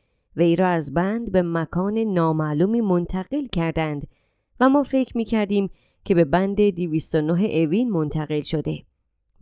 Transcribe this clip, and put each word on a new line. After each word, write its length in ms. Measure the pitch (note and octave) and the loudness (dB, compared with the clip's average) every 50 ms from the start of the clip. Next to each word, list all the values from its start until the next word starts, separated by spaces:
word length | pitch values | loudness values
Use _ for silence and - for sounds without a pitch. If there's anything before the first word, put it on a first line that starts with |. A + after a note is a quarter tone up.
| _ _ _ _ _ _ _ | _ _ _ _ _ _ _
وی 200 | D3 F3 E3+ E3+ | 0 2 2 4
را 120 | E3+ F#3 | 4 2
از 260 | F3+ F3 E3 D3 C#3+ C3+ | 2 2 0 -2 -2 -2
بند 380 | E3+ F3+ G3 A3 A#3 A#3 G#3 | -2 0 0 -2 -4 -4 0
به 100 | F#3 F#3 | 0 0
مکان 560 | F3+ E3+ E3+ E3 D#3+ - - E3+ F#3 G3+ G#3+ | 0 0 -2 -2 -4 -2 -2 -2 -2 -2 -2
نامعلومی 840 | A3 A3+ G#3+ F#3 E3+ E3 D#3+ D#3+ D#3 D#3 D3+ D3+ D3 F3+ G3+ A3+ A#3+ | -2 -2 0 0 2 2 2 0 0 -2 -2 0 0 0 2 2 0
منتقل 640 | A3 G3 F3+ F3 F3 - - F#3 F#3 - C4+ D4+ C#4 | 0 2 0 0 0 -2 -6 -6 -6 -6 -6 -6 -6
کردند 640 | - - E3+ E3 E3 - D#3+ D#3+ D3+ D3 C#3+ C#3+ - _ _ _ _ _ _ _ _ _ - | -4 -4 -2 -2 -2 -2 -2 -4 -4 -4 -6 -8 -12 _ _ _ _ _ _ _ _ _ 2
و 100 | B3 C4+ | 4 4
ما 140 | C4+ D4 C4+ | 4 4 2
فکر 340 | - C4+ C4 B3+ - - | 2 0 0 0 0 -4
می‌کردیم 520 | A#3 A3+ G#3+ A3+ A3 G#3 G3 G#3 G3+ G3 F3+ - _ _ _ _ _ _ | -6 -4 -2 0 -2 0 0 0 0 0 -2 -6 _ _ _ _ _ _
که 120 | - F#3+ | 2 4
به 100 | E3+ E3 | 4 4
بند 360 | C3+ E3+ F3+ G3 G3 G3+ G3+ | 4 2 0 0 0 2 2
دویست 540 | G#3 G#3 F3+ E3+ F3+ D#3+ D3+ D#3+ - - - | 2 2 2 0 -4 -2 -2 -4 -2 0 0
و 60 | D#3 | 0
نه 220 | D3+ D#3 F3 E3+ G#3 | 2 2 2 0 0
اوین 460 | - - D#3+ E3 D3 E3 A3+ B3+ A#3+ | 0 2 0 0 2 2 0 0 0
منتقل 520 | G3 E3 D3+ D3 - D#3 D3 - D3+ D3+ | 0 0 -2 -2 -2 -4 -4 -2 -4 -4
شده، 420 | D3 - E3 D3+ C#3+ D#3 D#3 C#3+ - _ _ _ _ _ _ _ _ _ _ _ | -4 -2 -4 -4 -4 -4 -8 -8 -12 _ _ _ _ _ _ _ _ _ _ _